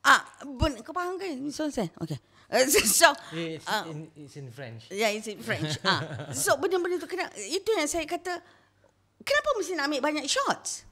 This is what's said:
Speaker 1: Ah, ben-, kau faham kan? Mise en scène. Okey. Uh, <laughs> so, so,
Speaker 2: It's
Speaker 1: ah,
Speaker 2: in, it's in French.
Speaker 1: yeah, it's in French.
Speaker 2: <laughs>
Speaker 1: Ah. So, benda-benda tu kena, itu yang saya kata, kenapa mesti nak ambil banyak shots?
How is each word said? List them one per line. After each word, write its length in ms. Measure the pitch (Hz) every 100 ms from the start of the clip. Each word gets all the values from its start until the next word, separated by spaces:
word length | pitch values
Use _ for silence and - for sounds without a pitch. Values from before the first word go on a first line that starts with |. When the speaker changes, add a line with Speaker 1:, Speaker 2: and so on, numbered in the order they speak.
Speaker 1:
Ah, 200 | 269 254 - - 285
ben-, 320 | 262 311 247
kau 160 | 233
faham 220 | 330 359 359
kan? 100 | 381
Mise 240 | 277 285 277
en 140 | 311
scène. 180 | 277 175 -
Okey. 180 | 165 147 _ _ -
Uh, 160 | 226 262
<laughs> 0 |
so, 80 | 392
so, 240 | 220 - 330 285 -
Speaker 2:
It's 320 | 160 165 160
Speaker 1:
ah, 180 | - 214
Speaker 2:
in, 220 | 165 156 156
it's 220 | - 143 147
in 100 | 135
French. 380 | 117 131 113 -
Speaker 1:
yeah, 220 | 196 220
it's 160 | 208 220
in 140 | 208
French. 340 | 226 208 151 151
Speaker 2:
<laughs> 20 |
Speaker 1:
Ah. 480 | - 175 165 147 139
So, 240 | 262 -
benda-benda 480 | 302 349 370 349 349
tu 60 | 311
kena, 180 | 339 320 -
itu 260 | 202 330 392
yang 180 | 440 294
saya 140 | 339
kata, 340 | 311 349 349 349 - - _ _ _ _ _ _
kenapa 300 | - 571 587
mesti 200 | 494 330
nak 140 | 349 285
ambil 140 | 302
banyak 220 | 302 302 277
shots? 580 | - 554 - - - -